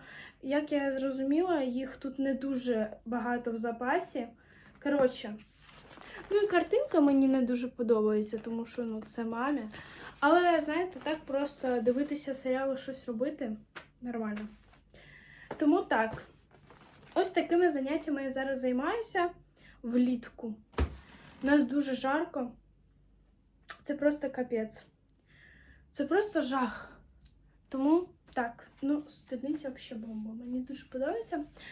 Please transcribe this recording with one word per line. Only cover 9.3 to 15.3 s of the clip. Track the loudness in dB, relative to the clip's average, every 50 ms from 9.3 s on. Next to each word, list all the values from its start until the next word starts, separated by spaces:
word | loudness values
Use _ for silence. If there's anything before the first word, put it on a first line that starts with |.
| -4 -2 -2 0 -2 -2 -4 -8 -12 -14 -16 -16 -16 -16 -16 -18 0 4
Але, | 6 8 8 8 8 6 4 4
знаєте, | 2 0 0 0 -2 -2 -6 -6
так | -6 -4 -4 -4
просто | -4 -4 -2 -2 -2 -2 -4 -4 -2 0 0 2
дивитися | 2 2 2 2 0 -2 -4 -6 -6 -6 -8
серіали, | -4 -2 -2 0 0 0 -2 -4
щось | -4 -6 -10 -12 -10 -8 -8
робити, | -4 -2 -2 -4 -4 -4 -6 -6 -8 -8 -12 -16 -20 -20 -20 -20 _ _
нормально. | -10 -8 -6 -6 -6 -6 -6 -8 -10 -12 -14 -18 _ -20 -20 -20 _ _ -20 -20 -20 -20 -20 -20 -20 -20